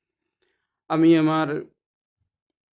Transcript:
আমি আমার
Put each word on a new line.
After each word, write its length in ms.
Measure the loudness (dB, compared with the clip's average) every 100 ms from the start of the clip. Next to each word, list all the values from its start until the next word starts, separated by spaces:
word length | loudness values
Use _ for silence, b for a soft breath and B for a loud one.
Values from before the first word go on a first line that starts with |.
| _ _ _ _ _ _ _ _ -6
আমি 300 | 0 2 2
আমার 440 | 2 -2 -4 -8 -12 _ _ _ _ _ _ _ _ _ _